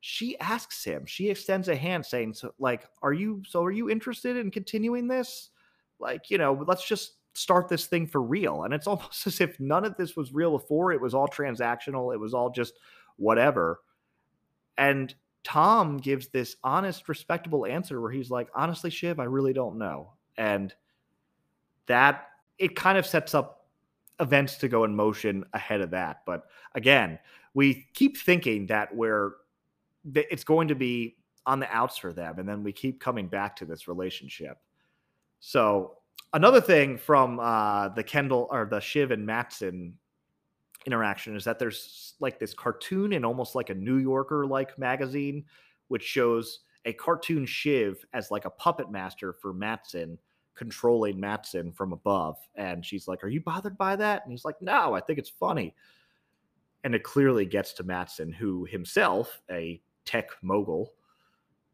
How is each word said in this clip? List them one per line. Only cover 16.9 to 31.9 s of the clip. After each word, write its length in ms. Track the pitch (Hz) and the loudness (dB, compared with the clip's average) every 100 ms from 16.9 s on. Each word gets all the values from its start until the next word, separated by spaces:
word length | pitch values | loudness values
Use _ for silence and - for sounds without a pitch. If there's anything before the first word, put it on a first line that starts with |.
| 175 - | -6 -8
respectable 560 | 147 - 170 170 147 104 | -8 -4 -4 0 -2 0
answer 360 | 156 190 127 | -4 -4 -6
where 100 | 113 | -4
he's 200 | 135 123 | -6 -4
like, 180 | 123 117 123 | -4 -4 -2
"Honestly, 340 | 165 165 170 | -2 -2 -6
Shiv, 300 | - 175 151 | -4 -4 -2
I 60 | 123 | -2
really 280 | 135 135 | 0 2
don't 240 | 131 117 110 | 0 -2 -4
know." 360 | 98 71 80 _ _ - | -6 -6 -12 _ _ -2
And 360 | 107 98 98 - _ _ _ _ _ _ _ _ _ _ - | 0 0 -2 -10 _ _ _ _ _ _ _ _ _ _ 2
that, 420 | 123 139 139 - _ _ - | 6 6 6 -8 _ _ -4
it 180 | 190 - | -2 2
kind 220 | 190 190 | 4 4
of 80 | 185 | 4
sets 300 | 160 - 147 | 0 2 0
up 240 | - - _ _ _ _ _ - | 0 -10 _ _ _ _ _ -4
events 380 | 135 139 139 - | 2 4 2 -2
to 100 | 131 | 2
go 160 | 117 | 4
in 120 | 110 104 | 4 4
motion 500 | 107 104 107 98 - | 2 2 -2 -2 -4
ahead 280 | 104 - 104 | -8 -2 -2
of 100 | 87 | -2
that. 300 | 92 82 76 - | -2 -4 -6 -8
But 200 | 85 - - - 131 | -8 -8 -20 -10 0
again, 440 | 123 139 92 80 _ - _ | 6 6 4 -4 _ -20 _
we 340 | 139 139 127 _ | 4 4 4 _
keep 240 | - 277 - | 2 2 2
thinking 500 | - 175 123 107 98 | 2 4 2 -2 0
that 260 | 107 104 110 | 0 0 -2
we're, 360 | 113 107 101 - _ _ _ _ _ _ 151 | 2 2 0 -4 _ _ _ _ _ _ -2
that 260 | 147 147 | 0 0
it's 120 | 165 | -4
going 240 | - 160 160 | 2 4 4
to 80 | 131 | 0
be 420 | 123 120 117 _ _ _ 127 | 0 -2 -4 _ _ _ -2
on 140 | 135 | 0
the 120 | 123 | 0
outs 260 | 113 123 | 0 0